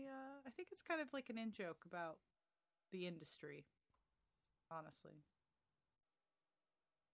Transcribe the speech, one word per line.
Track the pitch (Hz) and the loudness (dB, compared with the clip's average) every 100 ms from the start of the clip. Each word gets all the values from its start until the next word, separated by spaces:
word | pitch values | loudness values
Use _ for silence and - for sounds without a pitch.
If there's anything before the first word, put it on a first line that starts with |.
| 269 | 0
uh, | 269 269 277 269 | -4 -4 -6 -8
I | |
think | 240 359 | -4 -4
it's | 392 | -2
kind | - 330 | 4 6
of | 277 | 6
like | 277 - | 2 2
an | 226 | 2
in-joke | 226 202 180 160 170 | 2 2 0 0 -2
about | 175 165 156 _ _ _ _ _ _ - | 0 0 -2 _ _ _ _ _ _ -4
the | 190 180 | 0 2
industry, | 170 151 - 151 143 143 _ _ _ _ _ _ _ _ _ - | 0 -6 -6 -6 -6 -10 _ _ _ _ _ _ _ _ _ -6
honestly. | 165 156 - - 156 147 _ _ _ _ _ _ _ _ _ _ _ _ _ _ _ _ _ _ | -4 -4 -8 -14 -16 -18 _ _ _ _ _ _ _ _ _ _ _ _ _ _ _ _ _ _